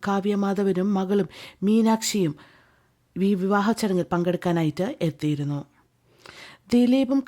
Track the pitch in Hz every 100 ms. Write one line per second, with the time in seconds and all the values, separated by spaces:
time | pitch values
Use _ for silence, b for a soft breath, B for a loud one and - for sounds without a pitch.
0 | - 196 196 202 196 190 196 185 196 196
1 | 185 202 170 B B - 190 220 226 220
2 | - 208 170 147 b b b b b _
3 | _ - 196 202 190 202 202 220 214 185
4 | - 175 175 175 180 170 160 151 190 311
5 | 165 - 151 143 143 143 - _ _ _
6 | _ B B B B B - 240 247 262
7 | 262 277